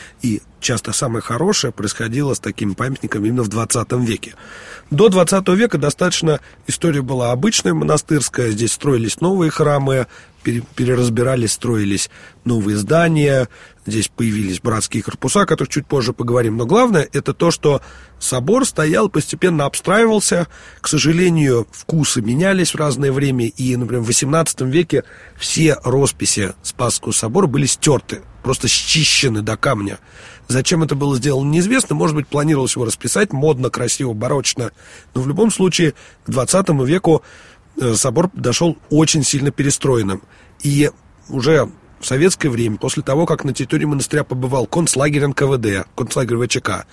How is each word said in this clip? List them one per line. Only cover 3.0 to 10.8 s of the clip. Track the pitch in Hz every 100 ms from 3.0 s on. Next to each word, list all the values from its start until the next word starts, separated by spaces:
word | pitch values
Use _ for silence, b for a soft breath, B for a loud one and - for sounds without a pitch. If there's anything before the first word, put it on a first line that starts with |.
| 107 110 104
именно | 123
в | 110
двадцатом | 107 113 120 110 123
веке. | 117 101 - - B B B B B
До | 147 220
двадцатого | 185 170 196 190
века | 185 233 156
достаточно | 147 - 180 - 160 147 B B -
история | - 170 143
была | 127 131 120
обычная | 123 220 - 190
монастырская. | 160 147 151 - 151 - - 120
Здесь | 104 113
строились | - 147 127 113 -
новые | 170 190 160
храмы, | - 151 143 135 135 120 B B _
пере-, | - 117 120
переразбирались, | -